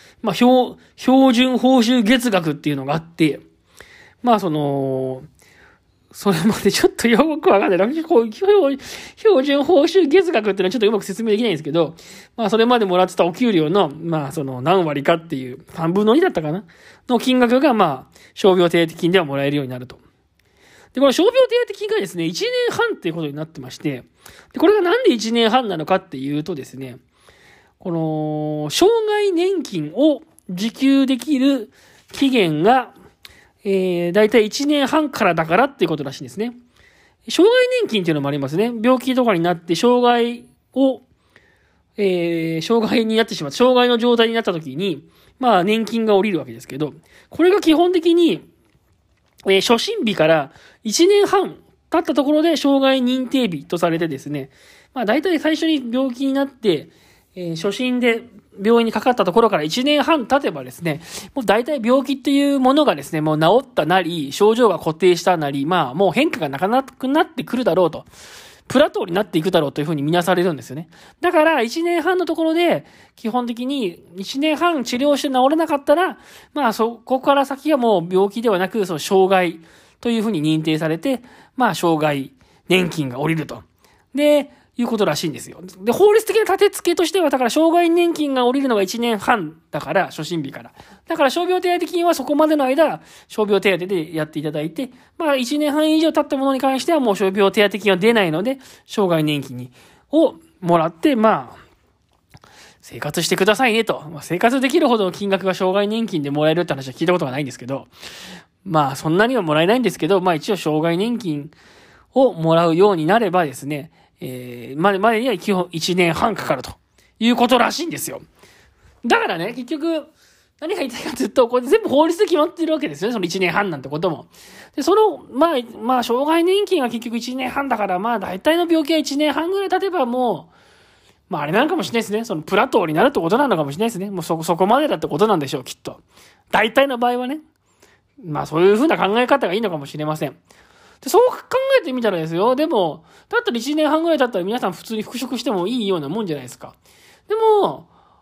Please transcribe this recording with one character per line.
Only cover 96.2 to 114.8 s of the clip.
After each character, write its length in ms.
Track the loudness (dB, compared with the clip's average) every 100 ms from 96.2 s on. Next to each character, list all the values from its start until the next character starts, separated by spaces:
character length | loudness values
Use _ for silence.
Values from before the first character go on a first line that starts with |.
っ 80 | -2
た 80 | -2
も 80 |
の 80 | 0
に 80 | 0
関 180 | 0 -2
し 60 |
て 80 | 0
は、 80 | 0
も 120 | 2
う 20 |
傷 180 | 0 0
病 160 | 2 2
手 160 | 2 0
当 120 | 0
金 120 | 0
は 60 | 2
出 160 | 2
な 100 | 2
い 80 | 2
の 120 | -2
で、 160 | -4 -6 -10 -20
障 260 | -10 -2 0
害 140 | 2
年 160 | 0 -2
金 160 | -6 -12
に、 160 | -14 _ -20 _ _
を 220 | 2 2 0 _ _
も 160 | 0 2
ら 120 | 0
っ 40 |
て、 240 | 0 0 2
ま 400 | 2 2 -2 -18 -20 _ _ _ _ _ _
あ、 40 | -20 _ -20 -20 _
生 180 | -20 -12
活 220 | -8 -4
し 80 | -2
て 60 | 0
く 100 | 2
だ 100 | 2
さ 100 | 2
い 40 |
ね 100 | 0
と。 200 | -2 -4 -8
ま 60 | -16
あ、 40 |
生 160 | -8 0
活 220 | 0 2
で 80 | 0
き 100 | 2
る 100 | 2
ほ 100 | 2
ど 80 | -2
の 40 |
金 200 | -4 -4
額 160 | -2 -2
が 80 |
障 200 | -2 0
害 140 | 0 0
年 160 | -2 -4
金 140 | -4
で 100 | -4
も 140 | 0
ら 60 | 0
え 40 |
る 60 | 0
っ 40 | -2
て 80 |
話 140 | -6 -8
は 40 |
聞 120 | -6
い 20 | 0
た 80 |
こ 40 | 0
と 60 |
が 60 | -2
な 80 | -6
い 60 |
ん 20 | -8
で 60 |
す 60 | -10
け 60 |
ど、 240 | -10 -10 -12 -20 -20 -20 -20 -20 -20 _
ま 280 | -4 0 0
あ、 60 | -2
そ 120 | -2
ん 80 | 2
な 100 | 2
に 100 | 0
は 60 |
も 120 | 0
ら 80 | 0
え 40 | 2
な 80 |
い 60 | 2
ん 20 |
で 60 | 0
す 100 | -2
け 80 | 0
ど、 140 | 0
ま 120 | 2
あ、 20 |
一 180 | -2 -2
応 60 | -4
障 240 | -2 -2
害 160 | 0 -2
年 180 | -2 -4
金 340 | -6 -8 -10 _ _ _ _ _ _
を 220 | 2 2
も 200 | 2 2
ら 140 | 2 4
う 80 | 4
よ 140 | 4
う 60 | 2
に 100 | 2
な 120 | 2
れ 120 | 2
ば 160 | 0 -2
で 80 |
す 120 | -6 -10
ね、 240 | -10 -10 _ _ -16
え 540 | -14 -12 -14 -16 -12
ー、 60 | -2